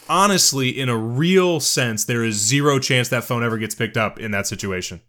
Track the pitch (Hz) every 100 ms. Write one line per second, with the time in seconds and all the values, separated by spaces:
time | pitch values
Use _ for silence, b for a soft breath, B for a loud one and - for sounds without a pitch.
0 | - 175 202 180 - 139 127 117 127 117
1 | 113 127 170 185 180 160 - - 120 107
2 | - 120 113 104 110 139 143 135 135 127
3 | 123 123 - 120 117 110 107 - 113 117
4 | 104 - 110 101 98 104 98 92 - 85